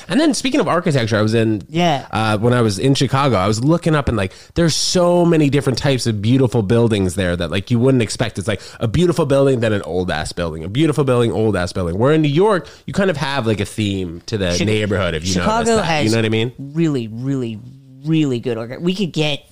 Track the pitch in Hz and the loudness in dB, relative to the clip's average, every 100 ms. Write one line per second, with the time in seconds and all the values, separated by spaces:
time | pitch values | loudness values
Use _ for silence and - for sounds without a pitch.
0 | - 208 320 214 269 277 143 165 175 139 | -2 2 2 0 0 0 0 0 2 0
1 | 110 107 107 113 110 107 - 156 175 139 | 2 2 2 2 2 0 -4 0 0 0
2 | - 107 110 107 117 123 110 95 135 139 | -4 -4 -2 0 2 2 2 2 0 2
3 | 135 135 143 101 98 110 139 170 170 151 | 0 2 2 2 2 0 0 0 2 0
4 | 139 110 98 - - - 170 - - 180 | 0 -2 -4 -8 -8 0 0 0 0 2
5 | 175 175 170 160 143 139 135 117 147 131 | 4 4 4 4 4 2 0 0 0 0
6 | 117 104 110 135 131 120 95 117 117 104 | 0 -2 2 2 2 2 2 2 4 2
7 | 92 98 90 87 82 95 - 120 131 131 | 0 0 -2 -2 -2 -4 -2 2 2 2
8 | 107 - 113 - 95 101 - - 113 139 | 0 -4 -6 -4 -6 -6 -10 -8 -2 2
9 | 175 170 139 139 139 123 113 101 - 90 | 2 2 2 4 4 2 0 -2 -2 -4
10 | 90 76 76 - 85 80 82 120 156 151 | -2 -4 -6 -6 -6 -6 -6 0 0 2
11 | 131 123 117 90 110 95 90 101 87 92 | 2 2 2 0 0 0 -2 -4 -4 0
12 | 127 160 147 143 214 185 - - - 165 | 2 2 2 2 2 0 -4 -14 -8 -2
13 | 190 143 139 139 113 98 98 - 104 98 | -2 -2 -4 -2 -2 -2 -4 -2 -2 -2
14 | 90 85 - 110 90 87 107 107 104 104 | -6 -10 -8 -4 -2 0 0 0 0 0
15 | 90 80 90 90 87 - 226 226 - 156 | -2 -2 -2 -2 0 0 0 0 0 0
16 | 107 113 110 110 120 - 139 156 160 139 | 0 0 0 0 -2 -6 -8 -2 0 0
17 | 113 110 135 135 117 107 123 135 135 131 | -4 -6 -4 -4 -4 -8 -14 -20 -20 -12
18 | 147 160 143 120 127 110 117 - 175 190 | -2 0 2 -2 -4 -6 -8 -6 -4 -2
19 | 175 156 151 139 - | -2 -2 -2 -4 -10